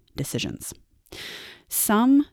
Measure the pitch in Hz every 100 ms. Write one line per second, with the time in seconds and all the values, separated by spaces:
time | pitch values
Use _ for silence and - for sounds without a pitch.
0 | _ - 135 120 - - - - _ _
1 | _ - - - - - - - - 214
2 | 247 277 294